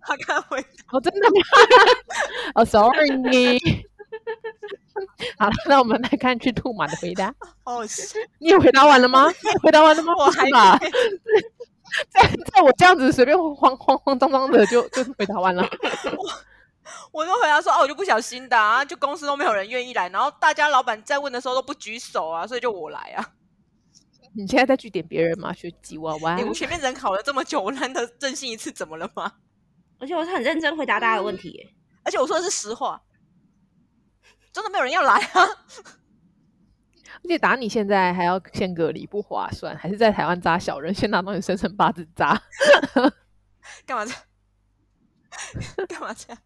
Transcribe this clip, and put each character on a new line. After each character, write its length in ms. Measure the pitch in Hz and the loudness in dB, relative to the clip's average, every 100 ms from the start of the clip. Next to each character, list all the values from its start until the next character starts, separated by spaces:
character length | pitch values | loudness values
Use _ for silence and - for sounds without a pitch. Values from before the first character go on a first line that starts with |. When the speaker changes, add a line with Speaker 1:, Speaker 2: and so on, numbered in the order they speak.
Speaker 1:
他 140 | - 277 | -8 -10
刚 240 | - 311 | -4 -4
回 180 | 320 262 | -4 -10
答。 60 | 269 _ _ | -10 _ _
Speaker 2:
哦， 100 | 262 | -4
真 120 | 285 | -2
的 140 | 392 453 | 0 2
吗？ 60 | 392 - 539 453 453 392 494 - 906 - - 349 - | 4 4 6 8 8 8 4 -2 -8 -8 -8 -6 0
<laughs> 0 | |
哦， 100 | 226 | 2
sorry。 920 | 220 214 269 302 269 254 254 247 247 | 4 4 4 0 0 0 2 2 2
<laughs> 280 | - - - _ 415 440 453 453 453 440 415 392 _ - 392 _ 508 - | 0 -4 -6 _ -18 -16 -12 -12 -12 -16 -18 -18 _ -12 -12 _ -12 -4
好， 100 | 202 - - | -2 -2 2
那 100 | 285 | 2
我 40 | |
们 180 | 247 214 | 4 0
来 80 | 240 | -2
看 300 | - 254 247 | -4 -2 -2
赤 120 | 262 | -4
兔 220 | 220 262 | -4 -8
马 140 | 214 151 | -6 -6
的 100 | 160 | -6
回 160 | 175 | -10
答。 180 | 180 196 269 453 _ - | -6 -8 -8 -20 _ -12
Speaker 1:
哦， 200 | 240 214 | -10 -10
是。 320 | - - 427 466 _ | -12 -12 -12 -12 _
Speaker 2:
你 100 | 320 | 4
有 100 | 381 | 6
回 120 | 311 | 6
答 120 | 269 294 | 6 8
完 140 | 269 | 8
了 80 | 247 | 6
吗？ 200 | 262 294 359 427 | 4 4 2 -4
Speaker 1:
<laughs> 160 | 392 | 0
Speaker 2:
回 100 | - | 4
答 120 | 302 | 6
完 120 | 311 311 | 6 4
了 60 | |
吗？ 100 | 320 349 | 2 2
Speaker 1:
我 80 | 285 | 2
还 120 | - | 2
没。 60 | 269 | 2
Speaker 2:
不 0 | |
是 40 | |
吧？ 260 | 269 196 - - 494 480 392 - 427 453 _ 480 _ _ - - | 6 8 6 2 -2 -2 -4 0 0 0 _ -20 _ _ -10 -4
<laughs> 0 | |
在， 180 | - 392 - 330 | 2 2 2 0
在 100 | 403 | 6
我 100 | 311 | 6
这 120 | - 359 | 8 6
样 120 | 359 | 6
子 140 | 262 | 4
随 120 | 294 | 4
便 140 | 247 320 320 285 | 4 4 0 2
慌， 220 | 277 262 | 2 2
慌 180 | - 269 | 0 0
慌 180 | - 269 | 0 0
张 140 | 262 | 2
张 180 | 262 269 | 2 2
的 160 | - 208 | 4 4
就， 220 | 240 - | 2 0
就 140 | - 254 269 | -4 -6 -6
回 80 | 196 | -6
答 140 | 202 | -2
完 160 | 180 180 | -2 0
了。 60 | |
Speaker 1:
<laughs> 40 | 165 - 269 - 269 - 381 - _ _ _ _ - - - | -4 -4 -8 -6 -8 -10 -10 -12 _ _ _ _ -20 -20 -16
我， 0 | |
我 140 | 311 320 | -8 -2
都 80 | 370 | 0
回 60 | |
答 180 | 320 302 | 2 2
说 100 | 359 320 | 2 2
：“哦， 60 | |
我 60 | 277 | 2
就 60 | |
不 100 | 285 | -2
小 160 | 381 220 | -2 -2
心 280 | - 247 262 | -2 -12 -2
的 100 | 240 | 2
啊， 280 | 214 233 277 | 2 2 -2
就 100 | 359 | -6
公 200 | 277 285 | -6 -6
司 100 | 294 | -6
都 100 | 285 | -4
没 80 | |
有 100 | 285 | -2
人 140 | 208 196 | -2 -4
愿 160 | 247 247 | -8 -6
意 80 | |
来， 140 | 233 180 | -6 -6
然 120 | 190 | -4
后 100 | 262 - | -4 0
大 140 | 320 | -2
家 160 | 302 302 | 0 2
老 120 | 277 | 2
板 200 | 247 220 | 0 -6
在 160 | 214 285 | -4 -6
问 120 | 285 | -4
的 100 | 247 | -8
时 80 | 254 | -6
候 60 | 254 | -6
都 60 | |
不 120 | 262 | -6
举 260 | 294 - 226 | -12 -14 -16
手 300 | - 214 160 | -10 -8 -6
啊， 180 | 165 190 | -8 -8
所 80 | 247 | -6
以 60 | |
就 100 | 240 | -6
我 180 | 196 151 | -8 -12
来 100 | 147 - - | -14 -14 -12
啊。” 160 | 226 _ _ _ _ _ _ _ _ _ _ - | -12 _ _ _ _ _ _ _ _ _ _ -14
Speaker 2:
你 120 | 196 | -2
现 100 | 254 | 0
在 80 | 262 | 2
在 120 | 269 | 0
据 120 | 233 | -2
点 160 | 185 160 | -12 -10
别 160 | - | -4
人 160 | 165 165 | -2 -4
吗？ 140 | - | -10
学 180 | 180 175 - | -12 -16 -18
吉 160 | - 160 | -20 -14
娃 180 | 160 156 | -10 -6
娃？ 180 | 160 175 | -4 -4
Speaker 1:
哎， 100 | 214 | -4
我 80 | |
前 160 | 220 269 | -6 -8
面 100 | 339 | -6
人 160 | 269 - | -6 -6
好 180 | 254 | -6
了 80 | 196 | -4
这 120 | 220 | -4
么 100 | 277 | -6
久， 180 | 311 302 | -4 -6
我 100 | 196 | -6
难 180 | 269 254 | -6 -8
得 180 | 262 240 _ | -6 -10 _
任 120 | 277 | -8
性 160 | 262 262 | -8 -12
一 60 | 226 | -12
次， 160 | - | -14
怎 160 | - 170 | -12 -14
么 80 | 156 | -12
了 120 | 165 | -12
吗？ 200 | - 185 _ _ _ _ _ _ _ | -10 -12 _ _ _ _ _ _ _
Speaker 3:
而 80 | 269 | -10
且 80 | 339 | -6
我 100 | 330 | -4
是 60 | |
很 100 | 370 | -4
认 180 | 240 320 | -4 -2
真 160 | 311 320 | -4 -6
回 80 | 254 | -4
答 140 | 214 | -2
大 120 | 226 | 0
家 40 | 220 | -2
的 80 | |
问 120 | 135 190 | -4 -10
题 120 | 170 | -14
耶。 180 | - - | -20 -20
Speaker 1:
嗯， 60 | _ _ _ | _ _ _
而 80 | - | -8
且 60 | - | -4
我 100 | 285 | -2
说 120 | 330 | -2
的 40 | |
是 60 | 359 | -4
实 240 | - 208 | -8 -10
话。 280 | 233 262 - _ _ _ _ _ _ _ _ _ _ _ _ _ _ _ | -10 -10 -10 _ _ _ _ _ _ _ _ _ _ _ _ _ _ _
真 100 | - | -12
的 60 | 427 | -8
没 80 | 381 | -4
有 60 | |
人 80 | 262 | -4
要 120 | 330 | 0
来 100 | 277 | 2
啊。 320 | 214 - - 381 415 _ - - _ _ _ _ _ _ _ _ _ _ _ _ - | 2 0 2 2 0 _ -20 -20 _ _ _ _ _ _ _ _ _ _ _ _ -20
Speaker 2:
而 40 | 349 | -6
且 100 | 339 | -2
打 180 | 190 220 | 0 -2
你 120 | 233 | -2
现 200 | 233 202 | -4 0
在 260 | 202 180 | 0 0
还 100 | 180 | 0
要 180 | 175 190 - | -2 -2 -6
先 200 | - 185 | -8 -6
隔 180 | 175 160 | -2 -4
离， 140 | 156 - | -4 -10
不 160 | 208 | -12
划 280 | 202 - 95 | -8 -8 -8
算， 240 | - 160 151 | -10 -12 -12
还 140 | 156 | -10
是 80 | 202 | 0
在 140 | 226 | 0
台 140 | 208 147 | 2 -2
湾 140 | 175 | -2
扎 180 | 175 170 | -2 -2
小 220 | 180 156 | -4 -8
人， 140 | 156 | -8
先 160 | 196 190 | -4 -2
拿 120 | 233 | -2
到 120 | 196 | -4
你 80 | 190 | -8
生 160 | - 202 | -6 -6
辰 180 | 185 175 | -6 -2
八 160 | 165 | -2
字 160 | 170 170 - | -2 -14 -4
扎。 260 | 156 - _ - 554 571 - - 254 | 0 -2 _ -2 4 4 2 0 0
Speaker 1:
<laughs> 720 | - _ _ _ _ - - - | -2 _ _ _ _ -20 -20 -10
干 120 | 254 | -8
嘛 80 | 214 | -8
这 60 | |
样？ 100 | 247 _ _ _ _ _ _ _ _ _ _ _ - - - - - 381 | -12 _ _ _ _ _ _ _ _ _ _ _ -20 -16 -14 -14 -12 -12
<laughs> 20 | |
干 140 | 320 | -12
嘛 120 | 254 | -14
这 180 | 220 - | -16 -18
样？ 100 | 233 | -20